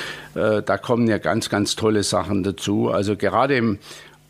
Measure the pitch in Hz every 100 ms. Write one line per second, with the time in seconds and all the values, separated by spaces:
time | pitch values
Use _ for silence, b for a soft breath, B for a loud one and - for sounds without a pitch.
0 | B B B - 104 107 104 101 - 120
1 | 120 101 80 90 - 104 101 - 110 107
2 | 98 95 87 101 95 92 - 107 117 95
3 | 101 101 101 98 135 135 113 101 B B
4 | B B -